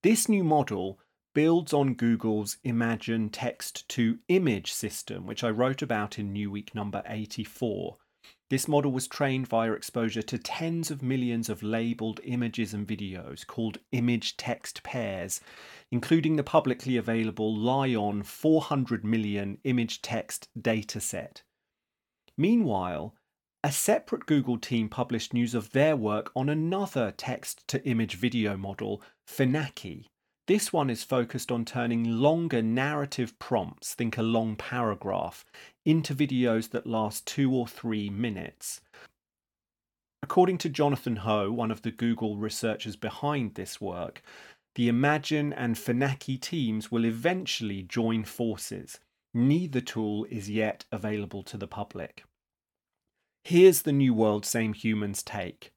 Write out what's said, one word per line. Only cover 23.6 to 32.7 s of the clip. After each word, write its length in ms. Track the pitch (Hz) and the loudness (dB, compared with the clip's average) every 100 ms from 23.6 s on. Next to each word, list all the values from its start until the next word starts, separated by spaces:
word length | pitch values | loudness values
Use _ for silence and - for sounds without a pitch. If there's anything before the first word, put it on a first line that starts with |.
a 100 | 143 | -2
separate 520 | 139 - 247 - - | 0 2 2 0 -6
Google 340 | - 151 123 117 | 2 2 4 -2
team 300 | - 120 107 | 0 0 0
published 460 | - 120 113 - | -2 -2 -2 0
news 200 | 120 120 | 0 2
of 180 | 120 104 | 0 0
their 240 | 131 151 147 | 4 4 4
work 340 | 107 107 - 131 | 0 -2 -2 -2
on 120 | 135 | 0
another 640 | 156 165 190 196 135 107 - | 0 0 0 -2 -2 -2 -4
text-to-image 1000 | - 123 - - - 139 139 113 107 | -8 -8 -8 -12 -4 -4 0 0 0
video 420 | 87 120 120 104 98 | 0 0 2 0 -2
model, 460 | 98 95 104 101 - _ - | -6 -6 -6 -6 -10 _ -14
Phenaki. 800 | - 127 147 143 - 95 - - _ _ _ - | 0 2 2 -2 -8 -12 -12 -16 _ _ _ 2
This 280 | 202 - | 2 2
one 160 | 170 135 | 0 0
is 120 | 113 | -2
focused 480 | - 127 117 123 - | 0 0 0 -4 -2
on 140 | 120 | -2
turning 400 | 113 127 120 117 | -2 -2 0 2
longer 560 | 117 113 139 165 165 127 | 2 4 4 4 2 0
narrative 800 | 110 | 2